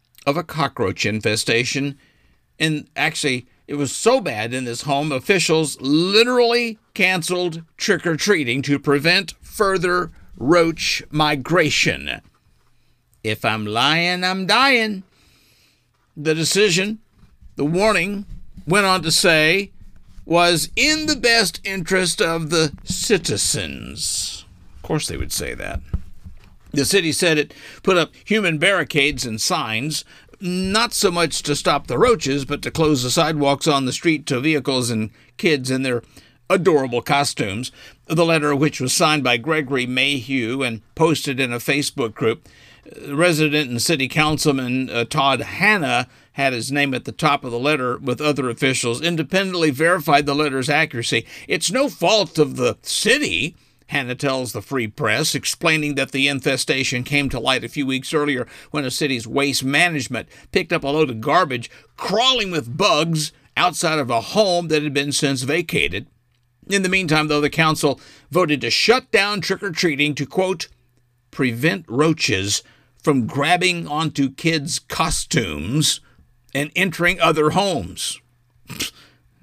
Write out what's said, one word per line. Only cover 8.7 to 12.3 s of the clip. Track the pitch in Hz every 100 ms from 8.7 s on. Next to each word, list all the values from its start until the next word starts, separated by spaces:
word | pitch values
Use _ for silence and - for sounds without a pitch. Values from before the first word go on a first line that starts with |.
| 143
prevent | - 143 156 185 185 -
further | - - 196 190 180 180 175 - - -
roach | 127 170 165 165 - - -
migration. | 147 151 147 127 175 151 - - 71 71 58 -